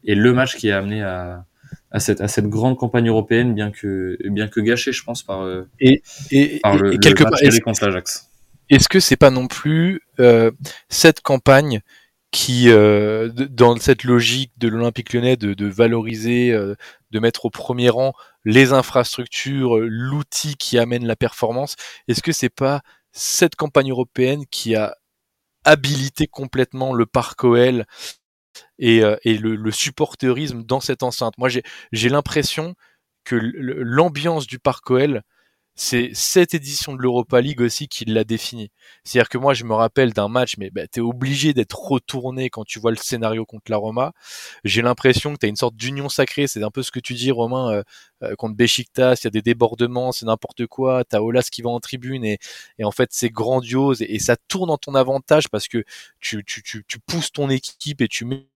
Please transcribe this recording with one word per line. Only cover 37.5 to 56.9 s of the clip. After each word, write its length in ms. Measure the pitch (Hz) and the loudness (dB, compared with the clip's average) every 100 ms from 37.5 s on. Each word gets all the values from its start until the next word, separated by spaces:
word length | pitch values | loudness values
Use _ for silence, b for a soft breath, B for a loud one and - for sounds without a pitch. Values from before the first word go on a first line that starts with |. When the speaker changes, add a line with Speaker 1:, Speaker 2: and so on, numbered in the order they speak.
| 135 | -2
Speaker 2:
aussi 280 | 120 - 147 | -2 -2 -10
qui 180 | - 110 | -10 -2
l'a 180 | 110 | -2
définie. 460 | 107 113 - 120 104 b b b | -2 -4 -8 -12 -18 b b b
C'est-à-dire 240 | - 127 113 | -4 2 2
que 120 | 127 | 2
moi, 160 | 135 127 | 0 -2
je 80 | |
me 100 | 117 | -2
rappelle 400 | 110 113 - 131 | 0 2 2 0
d'un 140 | 110 101 | 0 -2
match, 300 | 120 123 - | -2 -4 -6
mais, 100 | 95 | -10
bah, 160 | - 82 | -10 -10
t'es 160 | - | -6
obligé 540 | 117 123 131 139 151 135 | -6 -4 -6 -2 2 2
d'être 240 | 110 - | 0 -6
retourné 720 | - 135 - 135 127 131 127 | -2 -2 -2 -8 -8 -6 -8
quand 120 | - | -8
tu 140 | 107 - | -12 -4
vois 140 | 113 | -4
le 60 | 113 | -4
scénario 460 | - 120 113 110 | -6 -4 -4 -4
contre 280 | 110 110 - | -8 -14 -6
la 60 | 107 | -4
Roma. 340 | 107 113 135 - B B B B | -4 -4 -6 -8 B B B B
J'ai 200 | 101 98 | -4 -2
l'impression 500 | 120 123 135 123 147 | 0 0 2 2 -2
que 60 | 143 | -4
t'as 80 | 104 | -4
une 80 | 107 | -2
sorte 200 | 120 113 | -6 -6
d'union 340 | 120 139 139 | -10 -8 -8
sacrée. 360 | - 131 - 143 | -2 -2 -2 -4
C'est 160 | 110 | -4
un 80 | 107 | -8
peu 140 | 135 | -8
ce 80 | 127 | -10
que 80 | 127 | -10
tu 160 | - 123 | -10 -6
dis, 160 | 123 | -2
Romain, 400 | 120 117 127 127 | -2 -2 -2 -2
euh, 120 | 104 98 b b _ | -4 -6 b b _
euh, 140 | - 104 | -12 -8
contre 200 | 113 107 | -10 -2
Beşiktaş, 680 | 117 - 120 - 127 123 | 0 0 -6 0 2 2
il 0 | |
y 40 | 117 | -2
a 20 | |
des 100 | 107 | -2
débordements, 720 | 110 117 120 113 120 123 127 | -2 0 0 0 -4 -2 -6
c'est 160 | 123 113 | -6 -4
n'importe 400 | 110 - - 117 | -4 -6 -10 -10
quoi. 360 | - 131 127 120 | -4 -2 -2 -2
T'as 160 | 107 | -2
Aulas 280 | 110 127 127 | 0 -2 -2
qui 120 | - | -8
va 80 | 117 | -8
en 80 | 120 | -8
tribune 440 | - 131 123 135 | -10 -14 -10 -8
et, 140 | 113 104 B B B B | -6 -6 B B B B
et 60 | |
en 80 | 107 | -6
fait, 180 | - 127 | -2 -4
c'est 200 | - 120 | -2 -6
grandiose 720 | 113 117 131 120 127 139 120 | -4 -2 -2 -2 -2 0 0
et, 100 | 107 | -4
et 60 | 104 | -4
ça 160 | - 120 _ | -2 -2 _
tourne 220 | 190 180 | -6 -4
en 80 | 151 | -4
ton 160 | - | -2
avantage 560 | 135 127 135 - 156 - | 0 0 -2 2 0 2
parce 180 | 107 - | -6 -6
que 160 | 117 - B B B | -6 -8 B B B
tu, 240 | - 107 101 | -12 -10 -12
tu, 160 | - | -14
tu, 240 | - 107 | -14 -16
tu 120 | 104 | -14